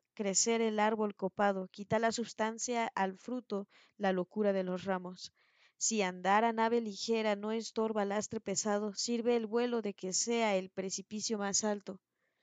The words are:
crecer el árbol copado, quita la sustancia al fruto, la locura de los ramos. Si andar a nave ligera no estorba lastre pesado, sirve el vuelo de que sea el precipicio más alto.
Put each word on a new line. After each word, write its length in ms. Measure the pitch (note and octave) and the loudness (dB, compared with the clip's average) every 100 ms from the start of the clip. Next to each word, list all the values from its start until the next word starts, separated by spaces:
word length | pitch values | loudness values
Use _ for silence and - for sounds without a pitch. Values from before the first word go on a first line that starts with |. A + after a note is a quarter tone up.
| _ | _
crecer 460 | - G3 F#3 A#3 A3+ | -4 0 2 2 2
el 180 | A3+ G#3+ | 2 4
árbol 360 | G#3+ A3 G#3+ - | 2 2 -2 -2
copado, 520 | F#3+ - G3+ F#3+ F#3 | -6 2 2 2 -4
quita 300 | - G3+ G#3+ | -10 -2 2
la 140 | A3+ | 2
sustancia 760 | A3+ A3 - G#3+ A3+ - A#3+ A3+ | 0 -6 -2 -4 -2 -4 -2 -2
al 240 | - F#3+ F#3+ | 0 -2 -2
fruto, 480 | - B3 A3 G3+ G3+ - - - | -8 -8 -6 -8 -8 -18 -20 -2
la 140 | G3 | 0
locura 400 | F#3 F3 G#3+ G3+ | 2 -2 0 2
de 100 | F#3+ | 2
los 220 | F#3 F3+ | 0 -4
ramos. 480 | F#3 F#3 F3+ F#3 - - _ _ _ _ | -2 -4 -4 -12 -16 -18 _ _ _ _
Si 240 | - A3 | -2 0
andar 440 | F#3 F3+ F#3 G3+ | 0 0 4 6
a 100 | A#3 | 4
nave 260 | A3+ A3+ A#3+ | 2 2 2
ligera 560 | A3 F#3+ - A3+ G#3+ G3+ | 0 -6 -2 0 2 0
no 160 | G#3+ | -2
estorba 540 | A3+ G#3+ - A3 G#3+ G3+ | -4 -4 -2 0 0 0
lastre 340 | G#3 G#3 A3 | 0 -2 -6
pesado, 540 | G#3 F#3+ G#3+ G#3 G#3+ | -4 -2 0 0 0
sirve 420 | G3 - A#3+ A#3 A#3+ | -4 -2 0 2 0
el 100 | G#3+ | 0
vuelo 360 | A3+ B3 A#3 | 0 0 0
de 100 | G#3 | -4
que 220 | - F#3 | -6 -4
sea 420 | F#3 A3+ A#3 A3 F#3+ | -2 0 2 2 2
el 140 | F#3 | -2
precipicio 680 | - F#3+ F#3+ F#3+ G#3+ G3+ G#3+ | -6 -6 -6 -8 -6 -4 -2
más 280 | G3+ G3 | 0 0
alto. 360 | G#3+ G#3 G3 F#3+ _ _ _ _ | 0 -2 -6 -14 _ _ _ _